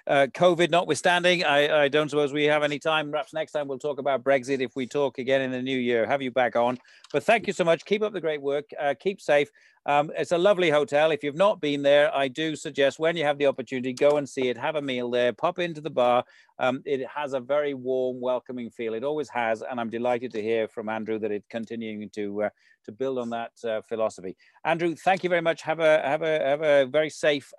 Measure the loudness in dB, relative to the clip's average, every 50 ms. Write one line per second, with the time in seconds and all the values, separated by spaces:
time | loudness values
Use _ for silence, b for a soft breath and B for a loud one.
0 | B 2 4 4 4 2 2 4 4 4 6 4 2 2 2 2 2 0 -2 0
1 | 2 2 2 4 4 2 2 2 2 2 4 4 4 4 4 4 4 4 4 2
2 | 0 2 0 0 0 0 0 0 2 2 2 2 2 0 -2 -2 -2 0 0 0
3 | -2 -2 -6 -6 -6 -6 -8 -8 -8 -6 -6 -6 -6 -6 -8 -6 -4 -6 -4 -2
4 | -2 -2 0 0 2 2 2 2 2 0 -2 -2 -2 -4 -4 -6 -6 -4 -2 0
5 | -2 -2 -2 -4 -2 0 0 0 0 -2 -4 -4 -4 -4 -2 -2 0 0 2 2
6 | 2 0 0 -2 -2 -2 0 0 0 2 2 2 2 2 0 -4 B B B B
7 | B B -4 -2 2 2 2 2 2 -4 -2 0 2 2 2 2 0 -2 -2 -2
8 | -2 -4 -4 -4 -4 -4 -4 -4 -4 -4 -4 -4 -6 -8 -8 -4 -2 -2 -2 -2
9 | -4 -6 -6 -4 0 2 2 2 2 0 b b b b b b b 0 2 2
10 | 2 0 -2 -6 -2 0 0 4 4 4 4 4 4 2 4 2 2 2 2 2
11 | 4 4 2 0 -4 -4 0 2 2 2 2 0 -2 -2 -2 2 4 4 6 6
12 | 6 4 2 0 -2 -2 -2 -4 -4 -4 -4 -6 -8 -6 0 2 2 2 2 0
13 | -2 -2 0 0 0 0 0 2 2 0 0 0 -6 -6 -6 -6 -4 -4 -2 2
14 | 4 4 4 2 0 -4 -4 -2 -2 -2 -2 -2 -4 -4 -4 -4 -4 -4 -4 -4
15 | -4 -2 0 2 2 2 0 0 -2 -4 -2 -2 -4 -6 -6 -8 -10 -4 0 2
16 | 4 4 4 2 0 b b b b b b -2 -2 0 -2 -2 -4 -4 -4 -4
17 | -4 -6 -8 -8 -6 -6 -6 -6 -4 -2 0 0 0 -2 -4 -6 -4 -2 -2 0
18 | 0 -2 -4 -4 -2 -2 -2 -2 -4 -8 -10 -10 -10 -10 -10 -8 -6 -6 -6 -4
19 | -4 -4 -4 -4 -6 -6 -4 -2 0 0 -2 -2 -4 -8 -6 -6 -6 -6 -4 -4
20 | -2 -2 -2 -2 -4 -6 -6 -4 -2 -2 0 0 -2 -4 -6 -8 -8 -6 -6 -6
21 | -4 -6 -6 -4 -4 -4 -6 -6 -8 -8 -10 -10 -10 -8 -10 -10 -10 -10 -10 -10
22 | -12 -10 -8 -8 -8 -6 -4 -4 -4 -4 _ b b b b b -20 -16 -8 -6
23 | -6 -4 -4 -6 -6 -6 -6 -8 -8 -10 _ -10 -6 -4 -4 -4 -6 -6 -4 -2
24 | -2 -2 -4 -6 -12 -12 -12 b b b b b b -2 -2 0 -2 -4 -4 -2
25 | 0 0 0 0 0 0 0 0 0 0 -2 -2 -2 -4 -2 2 4 4 4 4
26 | 4 0 -2 0 0 0 0 0 2 0 0 2 4 4 6 4 4 4 2 0
27 | 0 0 -2 0 2 2 2 0 -4 -10 -8